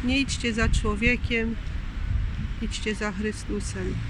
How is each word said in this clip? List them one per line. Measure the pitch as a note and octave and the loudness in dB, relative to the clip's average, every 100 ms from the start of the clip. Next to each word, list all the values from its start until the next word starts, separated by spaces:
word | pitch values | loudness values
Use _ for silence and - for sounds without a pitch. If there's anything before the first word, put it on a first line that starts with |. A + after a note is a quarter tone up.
Nie | B3 C4+ | 2 2
idźcie | C4+ - A#3+ | 2 0 0
za | A3+ A3 | 2 4
człowiekiem, | - A3 G#3 A#3 A#3+ - A#3 A3+ A3+ - - - - - - - - - - | 4 2 2 4 2 2 0 0 -2 -4 -4 -4 -4 0 0 0 -2 -4 -2
idźcie | A3+ - G#3+ | -2 -2 -2
za | G#3 G#3+ | -2 -2
Chrystusem. | F#3+ G#3+ G#3 - G#3 G3 F#3+ F#3 E3+ - | -2 -2 -2 -4 -4 -4 -4 -2 -2 -4